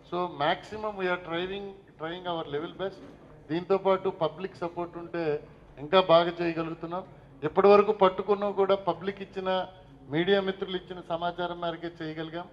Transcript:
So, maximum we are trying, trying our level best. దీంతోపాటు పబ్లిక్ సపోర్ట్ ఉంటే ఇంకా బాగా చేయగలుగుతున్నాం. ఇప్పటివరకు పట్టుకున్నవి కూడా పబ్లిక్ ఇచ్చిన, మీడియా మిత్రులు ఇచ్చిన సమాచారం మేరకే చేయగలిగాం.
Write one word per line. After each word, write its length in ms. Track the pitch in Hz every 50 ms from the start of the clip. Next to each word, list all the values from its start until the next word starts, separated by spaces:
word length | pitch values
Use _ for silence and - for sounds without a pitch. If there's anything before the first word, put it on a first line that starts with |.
| - -
So, 80 | 175 175 180 175 156 139 143
maximum 480 | 156 185 185 - - 214 214 214 214 208 196
we 60 | 185 180 180
are 80 | 180 - 160
trying, 400 | 165 170 180 190 196 202 202 196 196 - - - - -
trying 260 | 151 160 175 185 180 180
our 140 | 170 165 160 143 143
level 180 | 147 165 175 170 -
best. 200 | 185 196 190 - - - - - - - - - - -
దీంతోపాటు 580 | 151 175 175 180 196 190 190 190 190 185 190 190
పబ్లిక్ 540 | 185 - 165 151 156 170 190 190 - - 175
సపోర్ట్ 320 | 170 170 175 175 165 165 170
ఉంటే 220 | 170 160 - 170 165 156 147 151 - - - - - - - -
ఇంకా 220 | 143 147 190 190 185 185 165
బాగా 180 | 170 175 175 170 170
చేయగలుగుతున్నాం. 640 | 175 170 165 160 165 160 165 - 170 165 170 185 185 - - - - - - - 143
ఇప్పటివరకు 480 | 156 - 190 190 202 202 202 202 208 214 -
పట్టుకున్నవి 500 | 190 185 185 196 196 - 208 196 202 202
కూడా 220 | 190 190 196 190 196
పబ్లిక్ 440 | 196 - 175 170 160 180 196 196 - 196
ఇచ్చిన, 420 | 190 - 196 185 185 185 185 180 - - - - - - - - -
మీడియా 260 | 139 156 175 196 196 196 190
మిత్రులు 300 | 190 190 196 196 185 185
ఇచ్చిన 240 | 180 - - 185 180 170 -
సమాచారం 500 | 170 160 175 175 175 180 180 170 175 175 175
మేరకే 260 | 170 165 165 170 165 165 -
చేయగలిగాం. 460 | 165 156 156 160 160 156 160 170 180 -